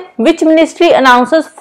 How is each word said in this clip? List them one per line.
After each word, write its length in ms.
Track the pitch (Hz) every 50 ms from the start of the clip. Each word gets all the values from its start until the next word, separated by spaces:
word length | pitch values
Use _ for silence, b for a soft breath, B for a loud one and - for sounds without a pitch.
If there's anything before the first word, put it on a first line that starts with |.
| 370 - _ -
which 220 | 220 302 330 - 330
ministry 500 | 311 320 320 330 277 - - 339 339 277
announces 500 | - 269 262 247 247 247 240 311 320 302 - - -